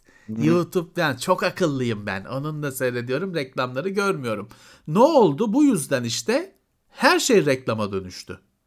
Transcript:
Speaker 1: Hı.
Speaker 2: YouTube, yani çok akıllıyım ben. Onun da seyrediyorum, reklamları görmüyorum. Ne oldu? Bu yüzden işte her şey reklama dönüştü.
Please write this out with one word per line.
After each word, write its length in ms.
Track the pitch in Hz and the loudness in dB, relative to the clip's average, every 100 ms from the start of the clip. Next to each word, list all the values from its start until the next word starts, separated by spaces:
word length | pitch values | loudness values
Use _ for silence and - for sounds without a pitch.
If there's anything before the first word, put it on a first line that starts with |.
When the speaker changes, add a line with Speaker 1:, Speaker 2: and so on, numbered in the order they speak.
| _ _ - | _ _ -12
Speaker 1:
Hı. 200 | 110 147 | -2 2
Speaker 2:
YouTube, 540 | 175 170 185 170 - | 2 0 -4 -4 -4
yani 200 | 160 117 | -2 -2
çok 220 | - 185 | -2 0
akıllıyım 640 | 196 - 175 135 120 104 101 | -2 0 -2 0 -2 -4 -6
ben. 180 | 95 | -8
Onun 380 | 95 131 151 151 | -8 -8 -8 -6
da 100 | 147 | -8
seyrediyorum, 600 | 127 127 123 120 135 190 | -4 -4 -4 -4 -4 -4
reklamları 540 | 165 135 139 127 127 185 | -6 -6 -6 -6 -4 -4
görmüyorum. 600 | 196 196 165 120 104 101 - - - - | -2 -2 -2 -4 -6 -8 -18 -20 -16 -2
Ne 100 | 165 | 4
oldu? 540 | 277 311 190 143 226 | 6 6 4 4 0
Bu 120 | 240 | 4
yüzden 400 | 294 202 139 131 | 4 4 0 -2
işte 520 | 120 117 - 262 370 _ _ _ _ | -2 -4 -2 -2 -4 _ _ _ _
her 320 | - 254 349 | 0 4 4
şey 260 | - 208 147 | 4 4 4
reklama 460 | 131 120 110 104 | 0 -2 -4 -2
dönüştü. 480 | 98 90 - - 87 _ _ | -4 -8 -12 -16 -18 _ _